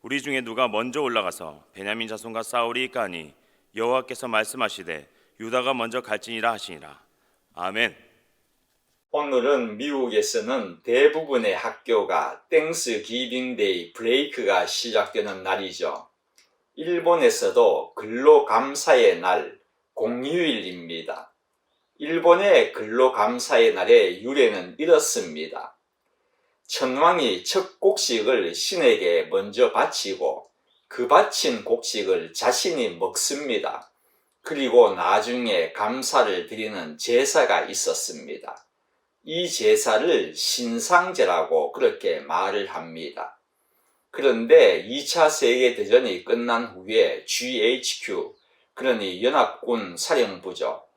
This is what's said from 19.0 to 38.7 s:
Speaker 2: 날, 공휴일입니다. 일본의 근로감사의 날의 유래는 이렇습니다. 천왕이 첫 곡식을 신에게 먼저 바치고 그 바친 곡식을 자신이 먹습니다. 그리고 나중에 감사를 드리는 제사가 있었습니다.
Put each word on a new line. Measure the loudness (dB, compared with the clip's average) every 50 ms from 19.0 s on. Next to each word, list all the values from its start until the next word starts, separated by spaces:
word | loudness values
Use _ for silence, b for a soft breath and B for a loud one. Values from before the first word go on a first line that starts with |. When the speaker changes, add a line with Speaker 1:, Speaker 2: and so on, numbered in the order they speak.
| 6 6 4 4
Speaker 2:
날, | 0 0 0 0 -2 -6 -12 _ _ _ _ _ _ _ _
공휴일입니다. | -6 -4 -4 -4 -4 -6 -4 -2 -2 0 0 -2 -4 -6 -10 -12 -12 -14 -12 -12 -12 -10 -10 -12 -12 -12 -20 _ _ _ _ _ _ _ _ _ _ _ _ _ _
일본의 | -8 -4 -4 2 6 6 6 6 6 6 6 6 4 2 -2
근로감사의 | -10 -10 -6 0 2 2 2 4 2 0 0 0 -4 -4 0 4 4 4 4 4
날의 | 0 4 6 8 8 8 6 0 -4 -8
유래는 | -4 2 4 4 4 2 -2 -8 -10 -8 -6
이렇습니다. | 4 4 6 4 4 2 -4 -4 -6 -6 -10 -12 -12 -10 -10 -12 -14 -14 _ _ _ _ _ _ _ _ _ _ _ _ _ _ _ _ _ _ _ _
천왕이 | -6 -4 -2 -2 0 2 4 4 4 4 0 0 -2 -4 -6
첫 | -2 -2 -2 -2 -2 -10 _
곡식을 | 2 2 2 2 -2 -2 -2 0 0 2 0 0 0 -4 -4
신에게 | -6 -6 -4 -4 2 4 4 4 4 2 0 2 0 0 0
먼저 | -2 -4 -2 -2 0 2 2 2
바치고 | 2 0 -2 -2 -2 -6 -6 -6 -6 -4 -4 -4 -4 -6 -12 _ _ _ _ _ _ _ _ _
그 | -8 -6 -2 4
바친 | 4 4 4 4 -2 -4 -2 -2 -4 -4 -2
곡식을 | -2 -2 -2 -2 -8 -6 -6 -2 0 0 -2 -2 -8 -10
자신이 | -2 -2 0 0 0 -2 -2 -2 -2 -4 -4 -4 -4
먹습니다. | -6 -4 -4 -4 -4 -4 -4 -6 -6 -4 -4 -4 -4 -6 -8 -10 -14 _ _ _ _ _ _ _ _ _ _ _
그리고 | _ -8 -6 -4 -2 4 6 6 6 6 4
나중에 | 0 0 2 2 2 0 0 -4 -4 -2 -2 0 0 -2 -2
감사를 | -4 -4 -4 -4 -4 -4 -6 0 2 2 2 2 0 -4 -6 -8
드리는 | -8 -8 -8 -8 -8 -10 -12 -12 -12 -10
제사가 | -4 2 2 4 4 4 4 2 4 4 2 0 -2 -4
있었습니다. | -6 -4 -2 -2 -2 -4 -6 -8 -10 -12 -12 -14 -14 -12 -12 -16 -16 -18 _ _